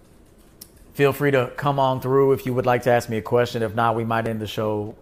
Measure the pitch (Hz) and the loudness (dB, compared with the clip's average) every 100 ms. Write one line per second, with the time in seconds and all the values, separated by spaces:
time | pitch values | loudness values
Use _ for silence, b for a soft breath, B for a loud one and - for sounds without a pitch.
0 | _ - - _ _ - - - - - | _ -20 -20 _ _ -20 -20 -20 -14 0
1 | 139 135 143 135 123 - 143 139 131 131 | 0 2 2 2 0 -2 -2 0 0 0
2 | 131 135 135 135 127 123 127 123 127 120 | 2 4 4 2 0 -2 2 2 4 2
3 | 117 110 - 120 120 120 113 107 117 113 | 2 -6 0 0 0 -2 -4 0 0 0
4 | 113 113 113 110 107 - 107 104 107 - | -2 -2 -2 -6 -6 -4 -2 -2 -6 -12